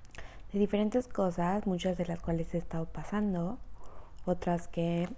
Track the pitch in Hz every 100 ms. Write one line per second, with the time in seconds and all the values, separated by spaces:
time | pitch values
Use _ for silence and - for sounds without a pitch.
0 | - - - - - 202 202 202 214 247
1 | 247 - 185 170 175 208 202 175 185 180
2 | 170 170 - 165 165 170 - 165 165 165
3 | - 208 208 180 170 254 - - - -
4 | - - - 180 - 170 - - 170 170
5 | 185